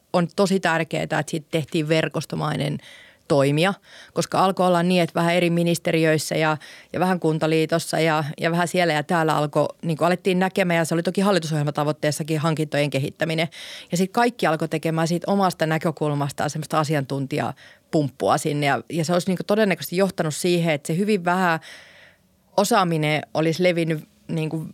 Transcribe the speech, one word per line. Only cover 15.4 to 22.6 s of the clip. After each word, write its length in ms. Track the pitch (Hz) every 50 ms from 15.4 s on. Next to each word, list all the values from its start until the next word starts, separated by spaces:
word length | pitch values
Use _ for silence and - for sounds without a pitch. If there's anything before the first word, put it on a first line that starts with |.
| 196 180 160 - 160
näkökulmastaan 840 | 156 160 160 - 175 147 - 156 151 147 143 143 143 - - 101 151
semmoista 300 | - 156 151 - - 156
asiantuntijapumppua 1600 | 156 135 160 147 127 123 139 139 139 131 147 143 131 113 - - - - - _ _ _ - 165 147 131 - - 98 95 120 151
sinne, 280 | - 160 147 147 147
ja, 180 | 143 135 117 - -
ja 160 | 131 165 160
se 80 | 139 175
olisi 140 | 180 175 -
niin 100 | 185 170
kuin 80 | - -
todennäköisesti 500 | 208 208 220 196 180 - - - 175 175
johtanut 380 | 196 185 - - 185 156 147
siihen, 380 | - - 180 175 175 165 170 156
että 140 | 143 - -
se 100 | 165 170
hyvin 280 | 208 202 220 196 170
vähän 340 | 175 175 185 185 175 160 160 - - - - - - - - - - _ _ _ _ _ _ _ _ _
osaaminen 640 | -